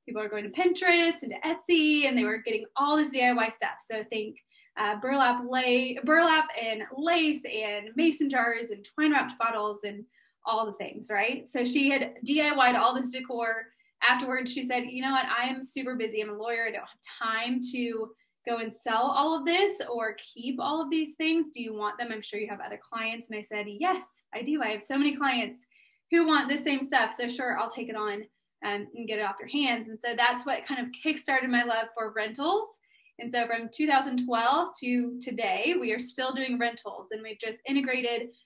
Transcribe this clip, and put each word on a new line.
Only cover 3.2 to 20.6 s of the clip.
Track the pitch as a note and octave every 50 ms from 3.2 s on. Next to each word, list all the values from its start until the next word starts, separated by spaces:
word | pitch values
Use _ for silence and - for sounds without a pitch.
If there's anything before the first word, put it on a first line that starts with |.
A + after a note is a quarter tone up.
| B3
I | B3 B3
Y | A#3 A3 A3
stuff. | - - G#3+ - - - - -
So | A3+ G#3+ G#3+
think, | - A3+ G#3+ G#3+ A3 - - _ _ _ _ _ _ -
uh, | - G#3+ G#3 G#3+ G#3
burlap | B3+ B3+ C#4 C#4 C4 B3 B3 B3 B3
la-, | B3 B3+ B3+ B3+ B3 B3 B3+ B3+ B3+ B3+ C#4 B3
burlap | D4 D#4 E4 E4+ E4 D#4+ D#4 D#4 D#4+ - A#3
and | A3+ A3+ A3 A3 - - C4
lace | C4+ D4+ E4+ F4 E4 D#4+ D4+ D4+ - -
and | - - G#3+ G#3+ G#3 G#3 G#3 G3+ A3 A3+
mason | C#4 E4+ D#4+ - - D4+ C4+
jars | C4 B3 A#3 A#3 A3+ A3+ A#3 A3+
and | G#3 G3+ - - _
twine | D4+ D#4 D4+ D4
wrapped | C4 - - - -
bottles | A3+ A#3 A3+ G#3+ G#3 G#3+ G#3 G#3 G#3
and | G3+ G#3 G3+ - - _ _ _ _ _ _ -
all | - A3 A3+ A3
the | G#3 G3+
things, | - F#3+ - - G#3+ - -
right? | G#3+ G3+ G#3+ A#3 C#4 - - -
So | - B3+ A#3+
she | B3 B3 C#4+ C4+ C#4
had | C4+ B3+ B3 - - - A3+
D | - C#4+ D4+
I | D4 D4 D4
Y'd | C4+ B3+ B3 A#3+
all | G3+ A3 B3 B3
this | C4 B3 -
decor. | B3+ B3+ - - B3 A#3 A#3 A3+ A3+ A3+ A3+ - _ _ _ _ _ -
Afterwards, | A3+ A#3+ B3+ B3+ C4+ B3+ B3+ B3+ B3+ B3
she | - C4+ B3
said, | B3 B3 B3 A#3+ B3
"You | B3+ B3+
know | C4 C4+
what? | C4+ C4 B3
I | - - A#3+ B3
am | C4 C4 C4 -
super | - - C4+ C4 B3+ B3
busy. | A3 A3 G#3 G#3 G#3+
I'm | G#3 G#3+
a | G#3
lawyer. | G#3 A3 A#3 A#3 A3+ A#3
I | A3
don't | G#3 -
have | - - - _ - - - - A#3 A3+ A3
time | A3+ A#3 B3 B3+ B3+ B3 -
to | C4 B3 A#3+ A#3 A3+ A3 A3 - - _ _ _ _ _ -
go | A#3 A#3
and | A3+ A3 A3 A3
sell | - - B3 A3 A3+ B3+
all | C#4 - C#4+ C#4+ D#4+ E4
of | D#4+ C4+
this | E4+ E4+ F#4 G4+ G4+ F#4+ - - -
or | A#3+ A3+ A3 G#3+ G#3 - - - -
keep | A#3 A#3+ C4 B3
all | B3